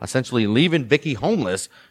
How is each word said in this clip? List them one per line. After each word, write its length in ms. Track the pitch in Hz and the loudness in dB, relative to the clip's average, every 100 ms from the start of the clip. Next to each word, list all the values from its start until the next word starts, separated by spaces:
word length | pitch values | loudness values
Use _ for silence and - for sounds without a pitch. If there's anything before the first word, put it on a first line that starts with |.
essentially 460 | 107 131 123 123 104 | -4 -4 -2 0 2
leaving 380 | 113 175 160 117 | 2 2 2 2
Vicky 280 | 147 156 | 0 0
homeless, 540 | 117 160 220 101 95 - - - | -2 0 0 0 -4 -6 -16 -20